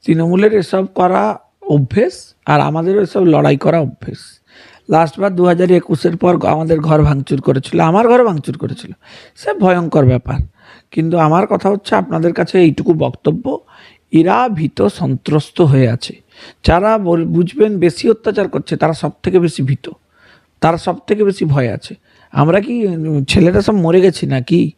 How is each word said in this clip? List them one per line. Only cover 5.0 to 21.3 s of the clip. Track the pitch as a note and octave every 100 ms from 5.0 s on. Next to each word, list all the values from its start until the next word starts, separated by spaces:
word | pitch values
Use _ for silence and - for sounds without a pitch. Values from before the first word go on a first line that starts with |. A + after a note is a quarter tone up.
| E3 -
বার | G3+ F3+
দু | F3+
হাজার | E3+ F3+
একুশের | F3+ - E3+ F3 E3+
পর | F3 E3+
গ-, | -
আমাদের | D#3 D#3+ D#3+
ঘর | D#3 D3+
ভাঙচুর | D3+ C#3 C3+ C#3
করেছিল, | - C3 - E3
আমার | E3 F#3 A#3
ঘর | B3
ভাঙচুর | A#3 D#3+ - -
করেছিল, | - - - - _ - - _
সে | -
ভয়ঙ্কর | G4+ F#3+ F3 E3 D#3 B2+
ব্যাপার। | B2 - - - _ - - _
কিন্তু | - D#3+ E3+
আমার | D#3 E3 G3
কথা | E3+ F#3+
হচ্ছে | G3+ - G#3+
আপনাদের | F#3 E3 E3+
কাছে | E3+ E3+ F#3+
এইটুকু | E3+ C#3 -
বক্তব্য, | D#3+ C3+ - - D#3+ - D#4 _ - - _ _
এরা | D#3+ E3+ G#3+ B3
ভীত | F3+ D3+ - G3+
সন্ত্রস্ত | - D#3+ C3 - D3+ - -
হয়ে | E3 C3+ B2
আছে। | A#2+ - - _ _ - _
যারা | - E3 G#3 A3
বল-, | F#3 E3+ E3
বুঝবেন | E3 F3+ C#4 A3 G3+
বেশি | E3+ - A#3
অত্যাচার | A3 A3+ G#3 F#3+
করছে, | D#3 - E3
তারা | D#3
সব | D#3+ D#3 -
থেকে | - F#3
বেশি | E3+ -
ভীত, | C3 C3+ - - _ _ _ _ _ _
তারা | D#3 E3
সব | F#3 E3+ -
থেকে | G#3
বেশি | G3+